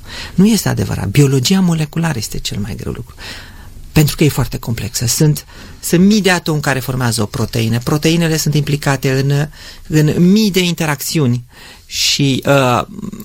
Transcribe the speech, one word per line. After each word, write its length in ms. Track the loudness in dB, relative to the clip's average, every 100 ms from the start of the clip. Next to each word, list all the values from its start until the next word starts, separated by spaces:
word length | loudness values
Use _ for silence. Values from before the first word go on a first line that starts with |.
| -12 -14 -8
Nu 120 | 2 4
este 220 | 4 0
adevărat. 400 | -2 -2 -2 0
Biologia 520 | 4 4 4 2 2
moleculară 580 | 2 2 -2 -2 -2 -4
este 200 | -6 -8
cel 200 | -6 -6
mai 180 | -6 -8
greu 160 | -8
lucru. 220 | -8 -10 -16 -16 -16 -16 -18 -20 -18 -2
Pentru 240 | 2 2 2
că 80 |
e 40 | 0
foarte 280 | 2 -4 -4
complexă. 480 | -6 -6 -6 -4 -2
Sunt, 400 | 2 2 2 -4 -20 -20 -12
sunt 240 | -2 4
mii 160 | 4 4
de 100 | 2
atomi 300 | 0 0 -2
care 180 | 0 -2
formează 440 | -2 -2 0 0
o 20 |
proteină. 540 | -2 -2 -4 -2 0 0
Proteinele 580 | 0 0 2 2 0 0
sunt 180 | 0
implicate 560 | 0 0 -2 0 0 0 0
în, 280 | 2 0 -2 -6 -20 -18 -2
în 420 | 2 4 4 4
mii 200 | 4 4
de 100 | 2
interacțiuni. 840 | 0 0 -2 -4 -2 0 0 0 -4 -20 -20 -20 -12
Și, 560 | -4 -2 0 0 0 2
uh, 360 | 2 4 0 -2 -8 -12 -12